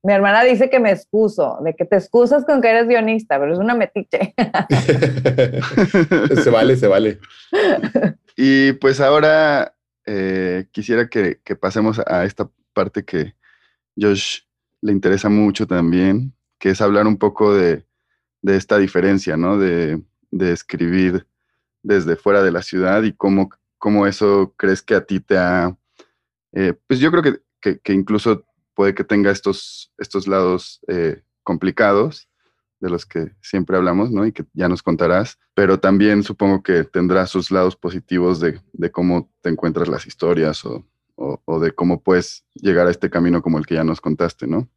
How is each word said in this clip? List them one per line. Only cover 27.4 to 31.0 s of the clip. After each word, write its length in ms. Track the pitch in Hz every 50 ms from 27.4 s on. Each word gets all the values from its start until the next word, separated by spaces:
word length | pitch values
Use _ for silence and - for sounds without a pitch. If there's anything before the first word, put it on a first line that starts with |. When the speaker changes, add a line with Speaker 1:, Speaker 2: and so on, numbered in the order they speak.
| _ _ _ _
Speaker 3:
que, 180 | - 104 92 -
que 140 | _ - 98
incluso 520 | 98 95 98 107 104 - 117 110 107 _ _ _ _ _ _ _
puede 200 | - 98 98 98
que 100 | - 104
tenga 280 | - 107 104 101 101
estos, 600 | 98 98 - 101 98 - - - - - - _ _
estos 300 | - 101 - - 98 92
lados, 540 | 98 98 95 92 90 92 90 - - - _ -
eh, 340 | - 90 87